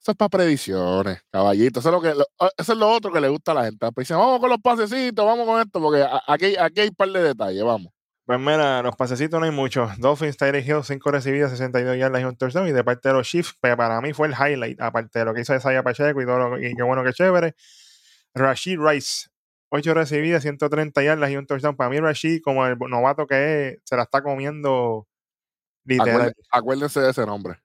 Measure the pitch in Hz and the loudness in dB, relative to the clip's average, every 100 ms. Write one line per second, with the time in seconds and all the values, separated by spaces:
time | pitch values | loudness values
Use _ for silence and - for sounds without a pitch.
0 | - 208 208 190 175 143 - 95 90 92 | -4 0 2 4 2 2 -2 -2 0 0
1 | 98 92 _ 95 101 101 123 123 135 175 | 0 -6 _ 0 2 4 2 2 0 2
2 | 165 147 143 _ 185 - 170 226 214 226 | 0 0 -2 _ -2 0 -2 2 4 2
3 | 208 170 139 151 - 151 113 107 117 117 | 0 0 0 0 0 0 -2 -2 -6 -6
4 | 127 165 233 254 247 240 247 233 214 254 | -4 2 2 2 2 2 2 0 0 -2
5 | 254 214 208 233 226 226 220 185 156 147 | -2 2 2 2 2 0 0 0 2 4
6 | 139 135 - 147 190 190 165 170 214 175 | 2 0 0 0 2 2 0 2 -2 -2
7 | 196 190 165 120 101 95 113 113 87 _ | -4 0 0 0 -4 -2 0 -2 -4 _
8 | _ _ - 123 139 156 143 131 123 117 | _ _ -4 -2 2 2 2 2 -2 -2
9 | 123 123 151 165 160 143 135 135 117 101 | -4 -2 -2 0 -2 -2 -2 -2 -4 0
10 | 123 143 156 139 139 139 131 151 139 139 | 0 2 -2 -2 0 0 0 -4 -2 -4
11 | 143 143 131 139 143 123 127 127 123 127 | -2 -2 0 0 0 -2 -2 -2 0 0
12 | 131 131 127 123 131 147 185 135 117 123 | 0 0 -4 -4 -4 -2 0 0 0 0
13 | 135 135 123 170 170 - 127 120 117 113 | 2 2 2 -2 -4 -2 0 2 2 0
14 | 139 147 151 127 139 139 117 131 117 117 | -4 -2 -2 2 0 0 -4 -4 -4 -4
15 | 113 117 113 113 120 135 135 131 127 120 | -4 -2 -2 -2 -2 0 2 0 0 0
16 | 147 139 123 123 123 127 123 120 123 131 | 0 0 0 0 0 -2 -6 -2 0 0
17 | 127 127 185 180 165 - _ - - _ | -2 2 2 4 0 -6 _ -20 -20 _
18 | _ _ _ 127 135 127 180 185 151 147 | _ _ _ 0 0 2 -4 0 2 2
19 | - - - _ _ _ _ 143 156 160 | -2 -8 -10 _ _ _ _ -4 0 0
20 | 156 147 160 170 143 143 147 151 156 143 | 0 0 0 0 -2 -4 -2 -2 -2 0
21 | 143 156 143 139 135 139 147 131 123 139 | 2 2 0 -2 -4 -2 -2 -2 -2 0
22 | 160 151 160 165 151 135 127 123 127 123 | 0 0 -2 -2 0 0 0 -2 -4 0
23 | 127 143 147 135 147 151 139 - - 127 | 0 0 0 0 0 0 -4 -8 -4 -2
24 | 117 139 143 135 139 151 147 131 120 110 | 0 0 -2 -6 -6 -6 -2 0 -2 -4
25 | 107 _ _ _ _ _ _ _ 127 127 | -10 _ _ _ _ _ _ _ -2 2
26 | 113 117 120 120 _ 123 117 135 143 143 | 2 2 0 -2 _ -2 0 -2 -2 0
27 | 131 131 107 104 90 87 | 0 0 -4 -4 -10 -14